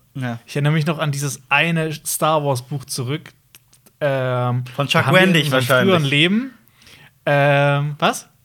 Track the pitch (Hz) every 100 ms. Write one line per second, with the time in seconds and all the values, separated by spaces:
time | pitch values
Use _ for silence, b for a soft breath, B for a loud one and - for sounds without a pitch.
0 | _ 139 127 113 - 143 147 160 151 156
1 | 156 139 143 - - 143 165 165 160 151
2 | - - 156 156 143 123 123 143 - -
3 | 123 151 - _ _ - _ _ _ _
4 | 147 135 127 123 123 123 123 - 139 165
5 | 131 185 190 170 147 131 123 127 190 180
6 | 139 143 170 214 269 - b b b b
7 | b _ - 143 143 143 143 143 147 147
8 | 180 - - _